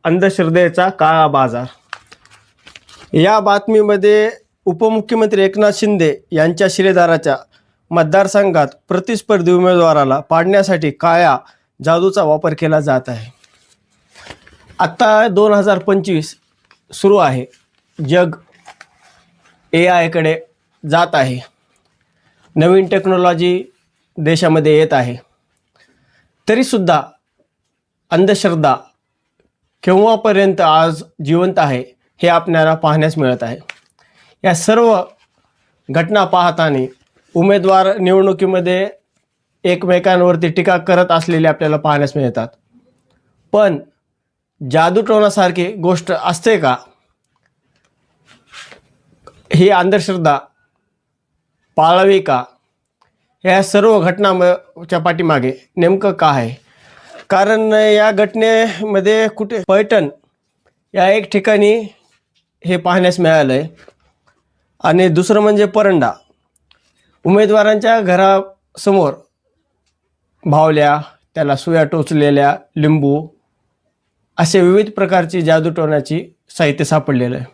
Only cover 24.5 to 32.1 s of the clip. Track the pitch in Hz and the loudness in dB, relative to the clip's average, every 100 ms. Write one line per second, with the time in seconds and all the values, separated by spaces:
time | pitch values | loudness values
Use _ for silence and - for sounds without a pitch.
24.5 | 160 151 151 156 139 123 123 _ _ _ | 2 2 2 2 0 -2 -8 _ _ _
25.5 | _ _ _ _ _ _ _ _ _ - | _ _ _ _ _ _ _ _ _ -4
26.5 | 220 254 240 180 156 131 _ _ _ _ | -2 0 -2 0 0 -2 _ _ _ _
27.5 | _ _ _ _ _ _ 170 196 202 202 | _ _ _ _ _ _ 0 0 0 -2
28.5 | 170 147 127 - _ _ _ _ _ _ | 0 0 -2 -6 _ _ _ _ _ _
29.5 | _ _ _ - 185 214 220 220 196 196 | _ _ _ 0 2 2 2 0 0 0
30.5 | 185 165 156 165 156 - _ 147 160 185 | 2 2 2 2 -2 -12 _ -2 0 0
31.5 | 190 147 127 127 _ _ | 0 -2 -4 -8 _ _